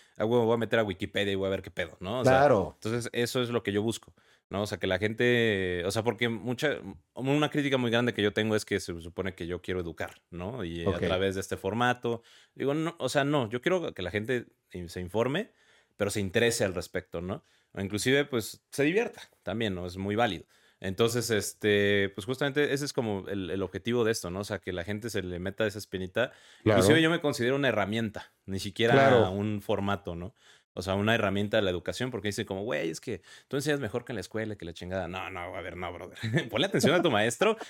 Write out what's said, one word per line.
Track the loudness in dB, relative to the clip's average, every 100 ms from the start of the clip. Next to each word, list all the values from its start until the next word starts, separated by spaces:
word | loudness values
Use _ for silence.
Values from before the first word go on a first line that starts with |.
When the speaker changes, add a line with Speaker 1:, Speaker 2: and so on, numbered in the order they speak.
| _ -4
Speaker 1:
"Ah, | 2
güey, | 4
me | 4
voy | 2
a |
meter | 2 2
a |
Wikipedia | 2 -2 -4 -2 0
y | 0
voy | 0
a |
ver | -2
qué | -4
pedo", | -6 -6 -6
¿no? | -6 2
O | 4
sea, | 6
Speaker 2:
Claro. | 6 6 2 -6
Speaker 1:
entonces | -4 -4 -4
eso | -2 0 0
es | 0
lo | -2
que | 0
yo | 0
busco, | 0 -4 -10 _ _ _ _
¿no? | -4
O | -4
sea, | -2
que | 0
la | 0
gente, | 0 2 2 4 4 2 0 -2 -2
o |
sea, | 0
porque | 0 0 -2
mucha, | -2 -4 -2 -2 -2 -8 -16 _ -6
una | 0 2 2
crítica | 0 0 0
muy | 2
grande | 2 2
que | 2
yo | 2
tengo | 2 2 0
es | 0
que | -2
se | -2 -10
supone | -8 -6 -6 -6
que | -6
yo | -6
quiero | -4 -4
educar, | -4 -8 -10 -12 _
¿no? | -10 -8 -6 -6
Y | -2 -2
Speaker 2:
Ok. |
Speaker 1:
a | 0
través | 0 0 0 -2
de |
este | -6 -4
formato, | -2 0 0 0 -4 -6 -10 -20 _ -4
digo, | -2
no, | -2 -4 -4
o | -2
sea, | 0 2
no, | 2 0
yo | -2
quiero | 0 0 -2
que | -6
la | -4
gente | -2 -2 -4 -4 _ _ -12 -10
se | -8
informe, | -4 0 0 0 -6 _ _ _ _ _
pero | -2
se | 0
interese | 0 4 4 4 0
al |
respecto, | -2 -6 -8 -8 -8
¿no? | -6 -8 _ _ _
O | -6
inclusive, | -4 0 2 2 2
pues, | -4 -4 -14 _
se | 0
divierta | 2 2 -2 -8 -20 _
también, | -6 -2 -2 -2
¿no? | -6
Es | -6
muy | -2 2
válido. | 2 0 -8 _ _ _
Entonces, | -6 2 2 2 0
este, | 0 0 0 4 4 6 4 2 -4
pues, | -8
justamente | -2 0 2 0
ese | 0 -2
es |
como | -2 -2 -2 -4
el, | -6 -4
el | -4
objetivo | -4 -4 -2 2
de | 2
esto, | 0 -4
¿no? | -6
O |
sea, | -4 -6
que | -4
la | -6
gente | -6 -6 -4
se | -4
le | -4 -6
meta | -6 0 -2
esa | -2
espinita. | -8 -6 -4 -2 -2 -4 -20 -2
Speaker 2:
Claro. | 4 6
Speaker 1:
Inclusive | 8 6
yo | 6
me | 2
considero | 0 0 0 2
una | 2
herramienta, | 2 0 0 -2 -6 -14 _ -8
ni | -6
siquiera | -6 0 4 6
Speaker 2:
Claro. | 8 6 4
Speaker 1:
un | 2 -2 -4
formato, | -2 -2 0 -2 -4 -10
¿no? | -10 -14 _ -20 _ -8
O |
sea, | -2 2
una | 4
herramienta | 4 2 0 0 2
de |
la | 2
educación, | -2 -4 -6 -6
porque | -4 -4
dicen | -4 -6
como, | -6
"Güey, | -4 -4 -4
es | -6
que | -8 -10 -12 -20 _
tú | -4
enseñas | -2 -2
mejor | -2 -6 -6
que |
en | -8
la |
escuela, | -6 -6 -6 -8
que | -12
la |
chingada". | -12 -6 -6 -4
No, | -8 -8
no, | -10 -10 -10
a |
ver, | -10 -8
no, | -8
brother. | -8 -14 -8
<laughs> | -2 -2 0
Ponle | 0 0
atención | 2 4 4
a |
tu | 4
maestro | 4 2 2 2 2